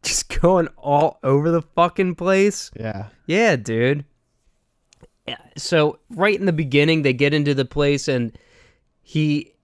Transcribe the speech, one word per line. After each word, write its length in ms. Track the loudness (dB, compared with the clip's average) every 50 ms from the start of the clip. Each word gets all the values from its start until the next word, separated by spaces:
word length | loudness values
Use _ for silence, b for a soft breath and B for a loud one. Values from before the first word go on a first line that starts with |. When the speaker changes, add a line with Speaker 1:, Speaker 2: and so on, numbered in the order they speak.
| -6
Speaker 1:
just 360 | -4 -6 -6 -6 -4 -4 0
going 260 | 2 2 2 2 0 -2 -8
all 420 | -10 -2 0 2 2 2 0 -2 _ -2
over 280 | 0 0 2 2 0
the 100 | 0 0
fucking 540 | -2 _ _ 0 0 0 0 -2 -2 -2 -4
place. 560 | -4 -2 0 2 2 2 2 0 -4 -14 -14 -14 -10
Speaker 2:
Yeah. 280 | -10 -8 -8 -8 -12 -14 _ _ _
Speaker 1:
Yeah, 300 | -2 0 2 2 2 0
dude. 500 | 0 -2 -4 -2 0 2 2 0 -2 -6 _ _ _ _ _ _ _ _ _ _ _ _ _ _ _ _ _ _ _ -20 _ _ _ _
Yeah, 100 | -16 -16 -16 -18 -20 _
so 420 | -12 -6 0 2 2 2 2 -2 _ _ _
right 260 | -4 0 0 0 0 0
in 60 | 0
the 80 | -2 0
beginning, 480 | -2 -4 2 2 4 4 4 2 2
they 120 | 0 0 0
get 200 | 2 0 0 2
into 220 | 0 0 0 0
the 100 | -2 -2
place 420 | -4 -2 0 0 0 0 0 -2
and 300 | -2 -2 -2 -2 -4 b b b b b b b b b b b _ _ _
he 520 | _ _ -4 -2 0 0 0 -2 -4 -10 _ _